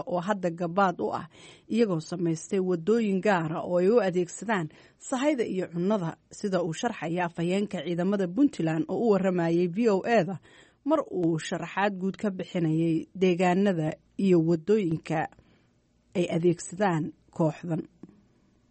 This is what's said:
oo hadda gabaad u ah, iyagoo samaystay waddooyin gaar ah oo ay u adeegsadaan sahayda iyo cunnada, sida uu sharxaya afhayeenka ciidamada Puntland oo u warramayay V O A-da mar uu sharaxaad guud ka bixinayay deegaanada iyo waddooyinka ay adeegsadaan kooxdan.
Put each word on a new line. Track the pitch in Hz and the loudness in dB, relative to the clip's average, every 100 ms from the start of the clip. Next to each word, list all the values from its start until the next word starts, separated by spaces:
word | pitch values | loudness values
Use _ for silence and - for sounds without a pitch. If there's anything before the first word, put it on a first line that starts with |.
| - | -2
oo | 175 | -4
hadda | 175 208 180 | -2 -2 -2
gabaad | 165 175 180 196 170 | -2 -2 0 0 0
u | - | -4
ah, | - - - - - - | -4 -10 -18 -20 -20 -4
iyagoo | 220 226 165 | 0 2 0
samaystay | - 180 170 160 - 202 | -4 -2 -2 -2 -2 -2
waddooyin | 185 180 165 233 214 190 | 0 0 2 2 2 0
gaar | 214 180 156 | 2 2 0
ah | 165 | -4
oo | - 175 | -2 2
ay | 185 | 4
u | 240 | 4
adeegsadaan | 190 175 175 - 202 208 156 - - _ | 4 0 -2 -6 -4 -4 -4 -10 -20 _
sahayda | - 254 294 277 - | -6 -2 0 0 -2
iyo | 185 175 | -4 -4
cunnada, | 170 185 214 165 - _ | -2 0 0 -2 -8 _
sida | - 208 185 | -8 -2 -2
uu | 170 | -2
sharxaya | 160 240 - 165 175 170 | -4 -6 -4 -4 -2 -4
afhayeenka | - 170 190 208 180 | -2 -2 0 -2 -4
ciidamada | 180 170 180 202 180 | -4 -2 0 0 -2
Puntland | 190 285 - 165 160 - | 2 2 2 -2 0 -2
oo | 190 | 0
u | 233 | 2
warramayay | 196 190 180 165 170 180 | 4 2 2 2 2 0
V | 175 233 | 2 2
O | 190 | 2
A-da | 226 233 170 175 - - _ _ | 2 2 2 -4 -14 -20 _ _
mar | 277 311 - | 0 0 0
uu | 180 170 160 | 0 0 0
sharaxaad | - 175 170 - 208 | -2 -6 -4 -2 0
guud | 185 190 - | 0 -4 -2
ka | 214 | -4
bixinayay | 185 185 180 160 156 165 160 - | -4 -4 0 2 2 2 0 -4
deegaanada | 180 185 175 180 180 202 170 156 - _ - | 0 2 4 2 4 2 2 -2 -6 _ -2
iyo | 190 175 | 4 6
waddooyinka | 160 170 156 220 170 160 - 160 143 - _ _ _ _ _ _ _ 190 | 4 2 2 2 2 -2 -2 -4 -4 -8 _ _ _ _ _ _ _ -4
ay | 175 | -2
adeegsadaan | 175 175 165 - 170 202 160 165 - _ | 2 2 0 -4 -2 0 0 -2 -8 _
kooxdan. | - 160 - 175 165 - _ - _ _ _ _ _ _ | -2 -2 -2 -6 -6 -6 _ -20 _ _ _ _ _ _